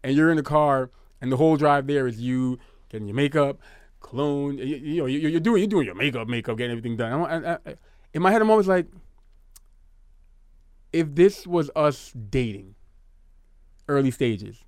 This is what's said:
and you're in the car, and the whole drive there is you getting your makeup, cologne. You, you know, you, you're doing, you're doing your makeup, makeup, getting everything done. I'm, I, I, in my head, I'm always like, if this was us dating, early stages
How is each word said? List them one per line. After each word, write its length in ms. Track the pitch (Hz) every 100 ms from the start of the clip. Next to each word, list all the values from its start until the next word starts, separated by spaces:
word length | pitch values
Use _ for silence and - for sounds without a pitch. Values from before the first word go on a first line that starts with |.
and 120 | 131
you're 140 | 139 160
in 80 | 160
the 60 |
car, 460 | 143 151 147 135 127 - _ _
and 100 | 127
the 60 | 131
whole 180 | 160
drive 320 | 151 151 143 135
there 180 | 143 127
is 120 | 110
you 380 | 123 127 127 123 - _ _
getting 180 | 110 104
your 80 |
makeup, 440 | 117 143 147 139 - - - - _
cologne. 560 | - 131 147 143 143 139
You, 80 |
you 320 | 131 147 143 165
know, 40 |
you, 140 | 131 139 151
you're 100 | 165
doing, 200 | 185 220
you're 60 | 202
doing 160 | 196
your 100 | 113
makeup, 320 | 90 143 123 113
makeup, 300 | 120 117 113
getting 140 | 123
everything 260 | 117 117 117
done. 160 | 113 143
I'm, 200 | 170 165
I, 80 | 160 170
I, 100 | - - _ _ _
in 80 | -
my 100 | 185
head, 100 | 226
I'm 80 | 220
always 180 | 220 190
like, 200 | 185 170 - - _ _ _ _ - _ _ - _ _ _ _ _ _ _ _ _ _
if 200 | 160 156
this 300 | 143 190 -
was 240 | 180 175 143
us 380 | 160 147 127 - 127 104
dating, 460 | 131 120 98 95 104 - _ - _ _ - _ _ - - -
early 240 | 143 135
stages 520 | 120 123 104 101 107